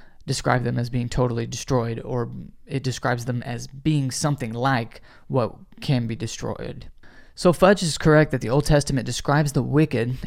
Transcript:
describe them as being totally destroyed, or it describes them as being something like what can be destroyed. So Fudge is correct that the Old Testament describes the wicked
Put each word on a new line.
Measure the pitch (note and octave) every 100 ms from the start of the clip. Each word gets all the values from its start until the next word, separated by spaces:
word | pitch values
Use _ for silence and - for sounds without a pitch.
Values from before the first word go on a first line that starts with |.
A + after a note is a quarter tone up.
| - - -
describe | C3 B2 B2+
them | B2 B2
as | A#2+
being | B2 A#2+
totally | - B2+ A#2 A#2
destroyed, | B2 - B2+ A#2 A#2
or | - B2 A#2+ G#2 - - -
it | C#3
describes | B2+ - B2 B2 A#2+
them | A#2+
as | B2 A#2 -
being | C#3 D#3 D3+ C3
something | - D#3 C#3 A2+
like | A#2 C3+ B2+ A2+ - - - -
what | C3 A2 - - -
can | - B2+ A#2
be | A2+
destroyed. | A2 - A2+ - - - - - - - - -
So | F3+
Fudge | - F#3+ G3
is | E3 -
correct | D#3+ D3+ D3+
that | B2+
the | -
Old | D3 C#3
Testament | D3 C#3 C3+ -
describes | - - C#3+ D3
the | C#3
wicked | B2 C#3+ D#3 A#2+ A#2+ B2+